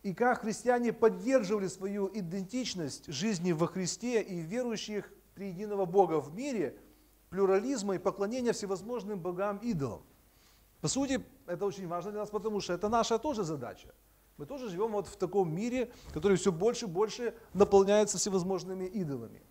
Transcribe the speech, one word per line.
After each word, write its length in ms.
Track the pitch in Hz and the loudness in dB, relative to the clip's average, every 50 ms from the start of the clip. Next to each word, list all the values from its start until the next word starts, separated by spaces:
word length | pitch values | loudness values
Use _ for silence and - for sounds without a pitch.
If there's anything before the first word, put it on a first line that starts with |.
И 120 | - 202 175 | -4 -6 -2
как 260 | - 240 247 240 - | 2 2 2 2 2
христиане 520 | - 220 202 - - 240 247 240 240 233 | -2 -4 -6 -2 2 2 2 4 2 0
поддерживали 720 | - - 233 226 190 180 185 247 269 262 208 180 214 208 196 | 2 6 4 4 4 4 0 4 4 4 4 4 0 0 0
свою 420 | 180 - - 185 202 202 208 196 190 | -2 -4 -6 -6 -4 -2 -2 -2 -2
идентичность 1000 | 196 220 185 160 175 196 190 180 - 254 247 - - 180 160 135 - - - - | -2 -6 -6 -4 -4 -6 -6 -4 -4 -4 -4 -4 -4 -4 -4 -6 -6 -10 -12 -10
жизни 400 | 143 127 175 226 214 160 175 185 | -6 -2 -2 -2 -2 0 0 0
во 140 | 170 151 170 | 2 2 0
Христе 560 | 160 - 190 185 165 - - - 247 247 220 | 0 0 -4 -4 -4 -6 -6 -4 0 0 0
и 180 | 190 - 185 175 | 0 0 -6 -8
верующих 720 | 165 160 202 247 254 240 226 185 - - 214 202 - - - - _ _ _ | -6 -4 -4 -4 -2 -2 -4 -6 -6 -6 -6 -8 -8 -8 -18 -20 _ _ _
триединого 500 | 160 196 196 175 175 214 208 208 196 190 | -12 -10 -10 -8 -8 -6 -4 -2 -2 -2
Бога 360 | 170 175 202 190 165 160 151 | 4 6 6 6 6 4 0
в 140 | 135 139 156 | 0 -2 -8
мире, 440 | 208 269 294 254 208 151 120 - - - - - _ _ _ _ _ _ _ | -6 -4 -2 0 0 -2 -2 -4 -10 -20 -20 -20 _ _ _ _ _ _ _
плюрализма 680 | 175 185 196 185 190 196 214 262 285 233 190 202 190 | 0 2 4 6 6 4 4 0 -2 -2 -2 -2 -2
и 20 | 175 | 0
поклонения 540 | - 202 - - 196 202 240 262 240 240 | 0 -2 0 0 -4 -2 -2 0 0 0
всевозможным 640 | 196 - 208 190 196 175 190 226 247 233 190 202 214 190 | 0 0 -2 -4 -4 -6 -4 -6 -8 -6 -6 -6 -8 -6
богам-идолам. 840 | 156 180 175 180 196 208 202 196 226 240 220 156 135 120 95 76 - _ _ _ _ _ _ _ _ _ _ _ _ _ _ _ | -4 -4 -2 -2 -2 -2 -2 -4 -4 -4 -2 -2 -2 -4 -6 -10 -14 _ _ _ _ _ _ _ _ _ _ _ _ _ _ _
По 80 | - 151 | -4 -2
сути, 360 | - 262 277 262 269 233 - - - _ _ | 0 0 0 0 0 -4 -4 -8 -20 _ _
это 200 | - 175 160 202 | -8 -4 -2 -2
очень 220 | 202 - 185 196 165 | -4 -4 -4 -8 -4
важно 240 | 170 175 170 208 | -4 -4 -4 -6
для 80 | 208 208 | -6 -6
нас, 100 | 208 208 | -6 -4
потому 300 | 208 214 190 220 214 196 | -4 -4 -2 -2 -2 -2
что 120 | - - | -2 -2
это 160 | 175 170 - 208 | -4 -2 0 2
наша 300 | 233 233 220 - 226 220 | 2 2 2 2 0 0
тоже 240 | - 302 277 214 | 0 -2 -2 -2
задача. 500 | 190 156 160 135 120 107 92 - - - - _ _ _ _ _ _ _ _ | -2 -2 -4 -6 -6 -10 -10 -14 -18 -20 -20 _ _ _ _ _ _ _ _
Мы 80 | - 147 | -16 -12
тоже 240 | 135 277 277 254 220 | -10 -10 -8 -8 -8
живем 240 | 170 175 214 226 | -4 -4 -2 -2
вот 140 | 208 208 170 | -2 -4 -4
в 100 | - - | -4 -4
таком 380 | - 190 175 185 202 190 165 156 | -4 -4 0 2 2 2 2 0
мире, 360 | 175 220 247 240 262 233 - - - - - | -2 -2 -2 0 -2 -2 -4 -6 -18 -18 -10
который 240 | - 156 156 202 196 | -8 0 4 4 4
всё 160 | 170 - 196 | 6 4 2
больше 320 | 170 160 196 226 240 - - | 2 4 2 2 2 2 -6
и 40 | 185 | -4
больше 460 | 160 180 214 208 - - 240 220 - - - - - | 0 0 0 0 -2 -6 -6 -6 -8 -8 -20 -8 4
наполняется 640 | 185 202 196 196 196 196 190 208 214 214 202 - 175 | 4 6 8 8 8 8 8 6 6 6 4 2 -2
всевозможными 680 | - 208 190 190 170 190 196 180 160 185 190 190 185 | -2 0 2 0 0 0 -2 -4 -4 -6 -6 -6 -6
идолами. 580 | 185 185 214 180 147 139 120 113 104 - - - _ | -6 -4 -4 -4 -2 -4 -6 -6 -10 -14 -18 -20 _